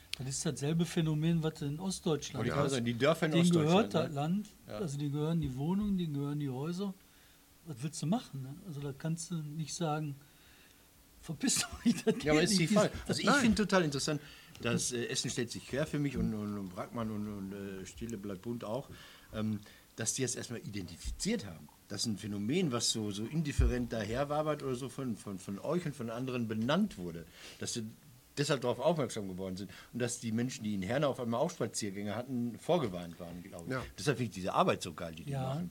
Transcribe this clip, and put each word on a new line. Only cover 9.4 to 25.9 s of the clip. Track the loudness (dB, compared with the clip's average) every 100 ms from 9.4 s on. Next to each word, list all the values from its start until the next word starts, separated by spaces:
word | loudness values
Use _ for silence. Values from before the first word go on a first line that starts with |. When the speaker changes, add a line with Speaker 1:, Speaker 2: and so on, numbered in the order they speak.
| -4 -6 -6
Speaker 1:
sagen, | -2 0 0 -2 -6 -14 -20 -20 -20 -20 -20 -20 -20 -20 -12
"Verpiss | -8 -2 2 2 0 0
dich", | 2
<laughs> | 4
das | 2 2
Speaker 2:
Ja, | 6
aber | 6
Speaker 1:
geht | 6
Speaker 2:
ist | 6
die |
Speaker 1:
nicht. | 6
Speaker 2:
Frage. | 6 4 2 -2
Also | 2
ich | 6
Speaker 1:
Nein. | 6
Speaker 2:
finde | 6
total | 4 6 4
interessant, | 4 2 0 -2 -4 -20 -20 -4
dass, | 0 2 0
äh, | -2 -2
Essen | -2 -2
stellt | -2 -2
sich | -6 -4
quer | -2
für | 0 0
mich | 0
und, | 0 0
und, | 0 -4 -4
und | -6
Brackmann | -8 -6 -4 -4
und, | -4 -6
und, | -6 -6
äh, | -6 -8 -8
Stille | -10 -10 -8 -6
bleibt | -8 -8
bunt | -6 -6
auch, | -4 -4 -6 -14 -18 -20 -10
ähm, | -4 -2 -2 -6 -20 -12 -6
dass | -2
die | 0
das | -2
erstmal | -2 -8 -8
identifiziert | -8 -8 -8 -8 -8 -4 -2 -2
haben. | -4 -12 -16 -20 -10
Das | -4
ist | -2
ein | -2
Phänomen, | -4 -4 0 2 2
was | 2 0
so, | 0 -2
so | -4
indifferent | -2 -2 2 4 4 4 0
daherwabert | -2 -2 -2 0 0 0 0
oder | -2
so | -4 -6
von, | -6 -6 -6
von, | -6 -8
von | -8 -6
euch | -2 -2
und | -2